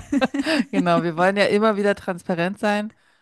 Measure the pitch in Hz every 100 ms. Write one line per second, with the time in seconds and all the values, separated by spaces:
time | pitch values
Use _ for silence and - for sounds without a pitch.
0 | - 277 254 277 302 302 202 196 175 170
1 | 170 160 185 202 196 208 220 202 202 196
2 | - 175 - 170 175 208 208 208 214 -
3 | _ _